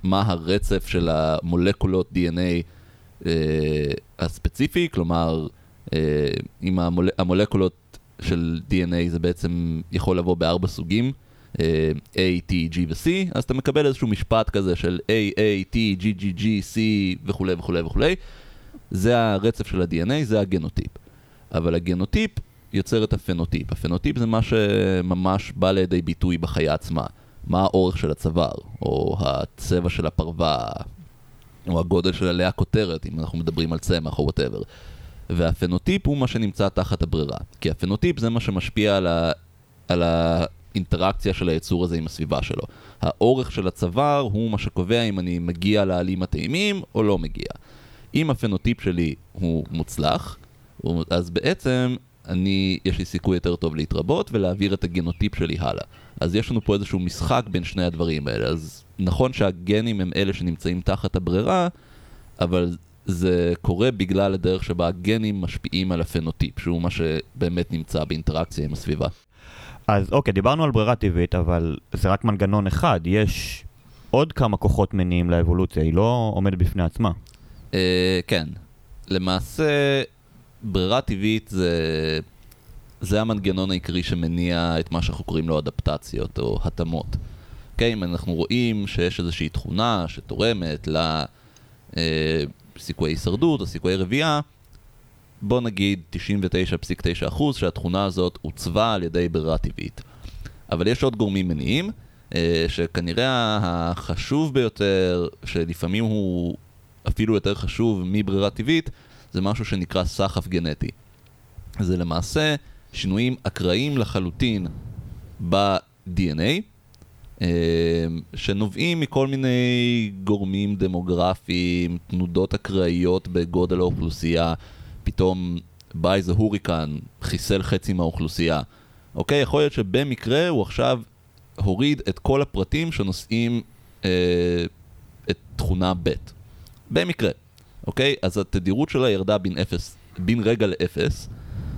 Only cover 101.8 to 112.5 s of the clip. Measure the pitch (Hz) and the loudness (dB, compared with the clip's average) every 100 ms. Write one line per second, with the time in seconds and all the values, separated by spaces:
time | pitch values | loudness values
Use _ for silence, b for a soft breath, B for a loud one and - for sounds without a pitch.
101.8 | 196 - b b b - 82 82 82 - | -2 -8 b b b 0 2 2 0 -2
102.8 | 85 90 85 92 131 123 113 107 92 87 | -2 -2 -2 0 0 2 0 0 0 0
103.8 | 85 87 - - - 143 156 131 117 - | -2 -4 -4 -6 0 0 2 2 0 0
104.8 | 101 95 90 90 85 - - 87 82 85 | 2 4 2 2 -2 -6 -6 -4 -2 -4
105.8 | 87 104 113 107 95 90 87 - - - | -2 0 0 0 0 0 -2 -4 -12 -20
106.8 | - - - - 107 104 101 101 - - | -20 -8 -4 0 2 2 2 -2 -4 0
107.8 | 113 98 92 104 98 95 101 - 117 165 | 2 2 0 0 2 2 0 0 2 2
108.8 | - B B B B 90 98 113 104 98 | 0 B B B B -2 -2 -2 -2 -4
109.8 | 85 92 87 - 95 95 87 90 82 73 | -2 -2 -2 0 -2 -2 -2 -2 -2 -4
110.8 | - - - - - - - - - - | -6 -8 -20 -20 -20 -20 -20 -20 -14 -4
111.8 | 90 90 85 82 - 156 151 | 0 0 0 -2 -2 0 0